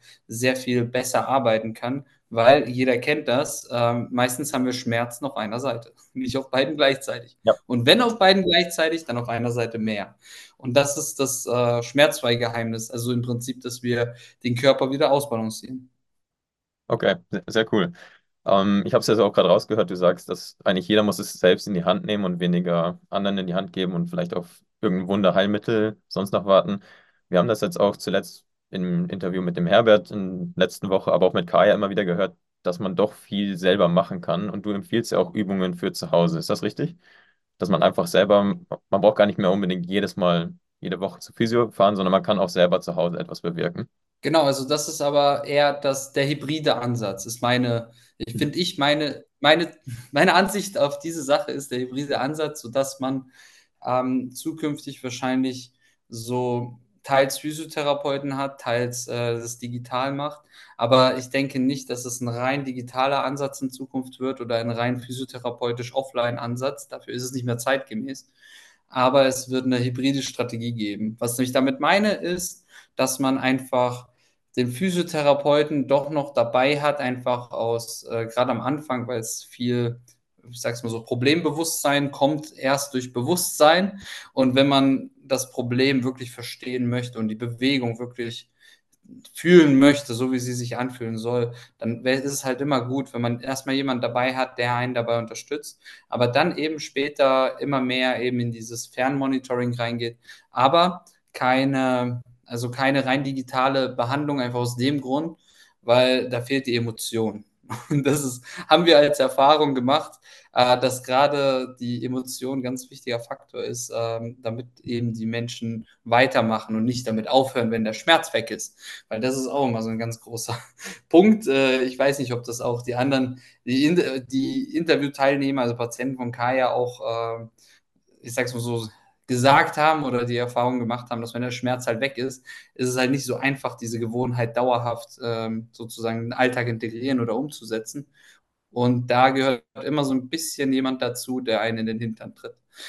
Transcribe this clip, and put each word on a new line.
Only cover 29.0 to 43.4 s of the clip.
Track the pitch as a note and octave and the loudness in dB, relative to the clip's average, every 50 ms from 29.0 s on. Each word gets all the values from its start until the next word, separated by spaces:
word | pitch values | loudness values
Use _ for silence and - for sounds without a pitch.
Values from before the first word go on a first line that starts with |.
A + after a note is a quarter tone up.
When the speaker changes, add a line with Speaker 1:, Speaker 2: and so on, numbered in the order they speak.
| F2 F2+ | -2 -2
Speaker 2:
Interview | G2 F#2 G2 F2+ F2+ F#2 F2+ | -4 -6 -6 -4 -4 -2 -2
mit | F2 F2 | -2 -2
dem | F2 F2 | -2 2
Herbert | E2+ G2 A2 A#2 A2+ G#2 G#2 G#2 - | 4 6 6 8 8 6 6 6 -2
in | G#2+ G#2 F#2+ F#2 F#2 F2+ F2 F2 - | -8 -6 -6 -6 -6 -6 -8 -8 0
letzten | F2+ F#2 F#2 - - - F#2+ | 0 0 0 0 -6 -2 0
Woche, | F#2+ F#2+ - - E2 | 0 0 2 2 2
aber | F2 F#2 F#2 | 4 4 4
auch | - | 4
mit | G2+ F2+ | 2 -2
Kaya | F2 - E2 F#2 G#2 F#2+ | 2 4 6 6 6 6
immer | G2+ G#2 G2 | 4 2 0
wieder | G2+ G2 G2+ | 0 0 0
gehört, | F2+ F2 F#2+ F#2+ F2+ - _ _ _ _ _ _ | 0 0 0 -2 -2 -4 _ _ _ _ _ _
dass | F#2 F2 F2 | -6 -4 -2
man | G#2 F#2+ F#2 | -4 -2 2
doch | F2+ G2+ G#2 - | 2 0 0 0
viel | - - _ G2+ G2+ G2+ G2 G2 | -8 -12 _ -4 -2 -2 -2 -4
selber | E2+ F#2 F#2 F#2 G2+ F2+ E2+ | 2 4 4 6 6 4 4
machen | E2+ F2+ F#2 - G2 F2 | 4 2 2 0 -6 -8
kann. | F2 - E2+ F2 G#2 G2+ | -4 -2 -2 -2 -2 -6
Und | E2+ G2+ F#2 | -6 -6 -6
du | G#2 G2+ | -4 -6
empfiehlst | G2 F2+ - A2 A#2 A2+ - - | -6 -6 -2 -2 -2 -2 0 0
ja | F#2 | 0
auch | F#2 F2 - | 0 0 -2
Übungen | G#2+ G#2 F#2 G2 F#2+ F#2 F2+ F2 | -4 -2 -2 0 0 0 -2 -2
für | F2 G2 F#2+ F2 | -4 -6 -6 -6
zu | - - E2 | -6 -4 0
Hause. | E2 E2+ E2+ E2+ E2 D#2+ | 2 4 4 4 2 -2
Ist | E2 - | -4 -4
das | G#2 - - | -4 -2 -2
richtig? | G#2 - - C#3 E3+ - - _ _ _ _ _ _ _ _ _ _ _ _ | -6 -4 -4 -6 -6 -6 -12 _ _ _ _ _ _ _ _ _ _ _ _
Dass | - F2+ | -2 0
man | F#2+ D#2+ E2 | 2 4 4
einfach | F#2+ F#2 - F2 F2 | 2 2 2 -2 2
selber, | - F#2 G2 G2 G#2 G2+ G2+ G2+ F#2 F2 - _ - - _ _ | 2 2 4 6 6 4 4 2 -2 -4 -8 _ -12 -12 _ _
man | - G2 | -2 4
braucht | F#2+ G#2 G#2 | 4 4 6
gar | - G#2 | 6 2
nicht | G#2 F#2+ - | 2 2 0
mehr | G2+ F2+ F#2+ | 2 2 2
unbedingt | G2+ G2 F2+ F#2 F2+ F2 | 2 0 -2 -2 -4 -4
jedes | F2 F#2+ G2+ G2 F2+ - | -2 -2 -2 -2 -2 -2
Mal, | G2+ F#2 F2 F2 E2+ E2+ E2+ - - _ _ _ _ | 0 2 2 2 2 0 -4 -8 -14 _ _ _ _
jede | - F2+ F#2 F2 | -6 -6 -4 -4
Woche | F#2+ F#2 - - | -4 -6 -6 -10
zur | - - - | -18 -20 -2
Physio | - A#2+ A2+ A#2+ A#2+ A#2+ G#2+ | -2 -2 2 2 2 0 0
fahren, | - - G2 G2+ G#2 | 2 4 4 4 4
sondern | F#2+ F#2+ F#2 F#2+ | 2 2 2 2
man | F#2+ F2 | 2 2
kann | - G#2 F#2+ | 0 0 0
auch | F#2+ F2 | 0 0
selber | F2 F#2 F2 F2 F2+ F#2 | 4 2 4 4 4 0
zu | - F#2 F2 | -2 -4 -2
Hause | F2+ F2 F2 E2+ D2+ | -2 -2 -2 -2 -4
etwas | - - F2 - | -8 -10 -10 -8